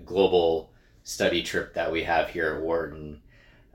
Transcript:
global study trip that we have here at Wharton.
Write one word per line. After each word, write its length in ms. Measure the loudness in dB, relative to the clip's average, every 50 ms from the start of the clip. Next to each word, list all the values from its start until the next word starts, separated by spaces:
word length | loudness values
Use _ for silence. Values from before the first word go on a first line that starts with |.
| -12
global 680 | -4 2 4 4 6 6 4 4 4 2 0 -2 -6 -18 -20 _ _ _ _ -16
study 400 | -12 -4 0 0 2 2 0 -2
trip 300 | -2 -2 -4 -4 -4 -4
that 160 | -4 -4 -2
we 120 | -2 -2 0
have 240 | 0 2 0 0 0
here 280 | -2 -2 -2 -2 -2
at 40 | -2 -2
Wharton. 600 | -2 -2 -2 -2 -4 -8 -12 -12 -14 -14 -16 _ -20 _ -20 -20 -20 -20 _ -20 _ -10